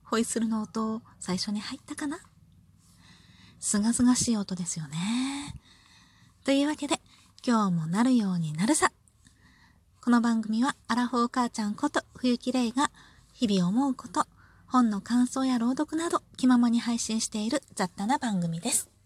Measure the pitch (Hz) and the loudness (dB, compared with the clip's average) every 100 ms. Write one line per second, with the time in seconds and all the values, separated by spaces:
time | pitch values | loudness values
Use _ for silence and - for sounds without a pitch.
0 | - 220 233 226 220 220 214 220 220 220 | -2 -2 0 -2 -2 -2 -4 -4 -4 -6
1 | - - - 180 - 208 202 269 - 294 | -10 -16 -6 -4 -4 -6 -8 -12 -12 -8
2 | 294 330 - _ - - _ _ _ - | -6 -8 -12 _ -20 -20 _ _ _ -20
3 | - - - - - - - 208 214 240 | -20 -20 -20 -20 -20 -10 -4 0 0 4
4 | 247 247 - 220 196 180 170 - 156 151 | 4 4 2 0 -2 -6 -6 -6 -8 -6
5 | 185 240 262 277 285 - _ - _ - | -2 -2 -2 -6 -10 -16 _ -20 _ -20
6 | _ _ _ _ - 277 285 302 285 320 | _ _ _ _ 0 2 2 -2 -4 -4
7 | _ - _ - - 233 202 175 160 185 | _ -20 _ -8 0 2 2 0 -2 2
8 | 240 247 202 180 160 151 208 311 381 _ | 4 4 2 -2 -2 -2 0 2 0 _
9 | _ _ - _ _ _ _ _ _ _ | _ _ -20 _ _ _ _ _ _ _
10 | - 240 233 226 214 220 269 - _ 233 | 2 4 4 0 0 0 0 -2 _ 0
11 | 247 247 240 - 240 - 214 220 294 - | 0 0 0 0 -2 -2 -4 -2 -2 -2
12 | - - 254 240 - 254 240 247 302 - | -4 -4 0 0 0 0 0 0 -2 -4
13 | - - _ - 233 196 175 214 277 254 | -20 -20 _ -4 0 2 2 2 0 -2
14 | - 302 - _ - - - 254 240 202 | -6 -4 -4 _ -20 -20 0 2 4 2
15 | - 240 247 262 262 254 233 262 302 311 | 0 2 2 0 0 2 0 0 -2 -2
16 | 339 349 _ - 254 247 240 233 233 233 | -2 -4 _ 0 4 6 6 2 0 -4
17 | - 220 - 220 214 285 - - 185 - | -2 -4 -2 -4 -2 -2 -4 -6 -6 -4
18 | 202 285 247 196 170 165 233 381 - _ | -2 0 0 -2 -2 -4 -2 -2 -4 _